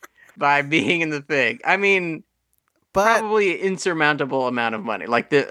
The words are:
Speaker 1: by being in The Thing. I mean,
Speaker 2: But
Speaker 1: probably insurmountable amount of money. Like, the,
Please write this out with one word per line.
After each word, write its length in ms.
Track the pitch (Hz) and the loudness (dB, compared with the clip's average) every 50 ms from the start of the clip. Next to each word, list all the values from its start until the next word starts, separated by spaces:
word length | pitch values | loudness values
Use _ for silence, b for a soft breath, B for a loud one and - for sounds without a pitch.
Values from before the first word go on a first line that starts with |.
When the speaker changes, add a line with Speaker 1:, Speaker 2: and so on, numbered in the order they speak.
| - b b b b b b | -20 b b b b b b
Speaker 1:
by 260 | - 147 143 143 143 143 | -2 0 2 2 2 0
being 380 | 139 151 165 - - 180 170 165 | 0 0 0 2 0 0 0 -2
in 80 | 156 | -4
The 120 | 151 143 143 | -4 -6 -6
Thing. 380 | - 156 139 127 113 117 123 - | -2 0 0 0 0 -2 -2 -2
I 120 | 151 180 | -2 0
mean, 480 | 196 202 196 196 190 180 170 160 - - _ _ _ _ _ _ _ _ _ _ _ _ _ - | 0 2 2 0 0 0 -4 -8 -10 -12 _ _ _ _ _ _ _ _ _ _ _ _ _ -2
Speaker 2:
But 280 | 190 202 220 226 214 | 0 2 2 2 2
Speaker 1:
probably 400 | 214 214 214 214 208 190 170 - | 0 0 0 2 2 2 0 -2
insurmountable 880 | 180 190 190 170 - 185 175 160 151 147 151 143 147 131 135 135 127 123 | -2 -4 -4 -2 -2 -2 0 2 2 2 2 2 -2 -2 -2 -2 -2 0
amount 260 | 123 120 117 113 110 | -2 -2 -2 -2 -2
of 80 | 107 98 | -4 -6
money. 220 | 113 107 95 87 | -6 -6 -6 -4
Like, 240 | 98 120 120 110 - | 0 0 0 2 2
the, 160 | 151 139 131 - | 2 2 2 2